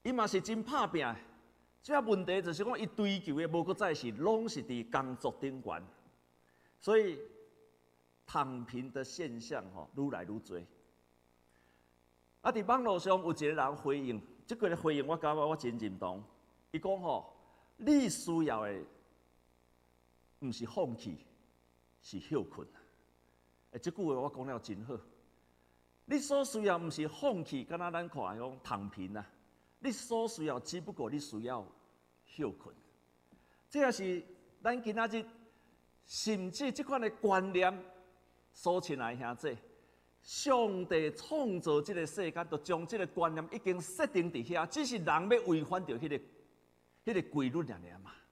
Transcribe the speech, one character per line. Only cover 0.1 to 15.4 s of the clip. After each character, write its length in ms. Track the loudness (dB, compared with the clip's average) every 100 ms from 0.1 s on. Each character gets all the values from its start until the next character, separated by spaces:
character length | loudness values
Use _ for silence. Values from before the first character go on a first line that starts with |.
嘛 140 | 2 2
是 140 | 2
真 220 | 0 -4
拍 240 | 0 0 2
拼 160 | 2
的。 140 | 0 -4 -10 -20 _ _ _ _
这 180 | 0 2
问 220 | 4 2
题 160 | 4 0
就 120 | 0
是 120 | -2
讲， 140 | -2 -2
伊 80 | -4
追 320 | 0 0 0
求 160 | 0
的 140 | 0 2
无 160 | 2
搁 100 | 0
再 180 | 0 2
是， 200 | 0 -2
拢 360 | 0 2 2 0
是 140 | -6
伫 260 | -4 -4 0
工 280 | -2 -2 -2
作 200 | -4 -2
顶 200 | -6 -6
悬， 220 | -6 -6 -8 -20 -20 _ _ _ _ _ _ _
所 180 | 4 6
以 220 | 6 -2 -10 -18 -20 _ -20 _ _ _ _ _
躺 400 | -4 0 0 -2
平 280 | -6 -6 -6
的 100 | -6
现 380 | -6 -6 -6 -6
象 240 | -6 -6 -6
吼， 160 | -12 -10 -2
愈 120 | -2
来 100 | -2
愈 160 | -6 -8
多。 180 | -8 -10 -12 _ _ _ _ _ _ _ _ _ _ _ _ _ _ _ _ _
啊， 100 | 0
伫 120 | 0
网 200 | 4 4
络 120 | 4 2
上 240 | 6 4
有 120 | 4
一 20 |
个 140 | 0 2
人 280 | 2 2 0
回 220 | 0 0
应， 240 | 0 -4 -6 -20 -10
即 80 |
个 220 | 0 0 2
回 180 | 2
应 100 | 2
我 120 | 2 0
感 180 | 2
觉 100 | 2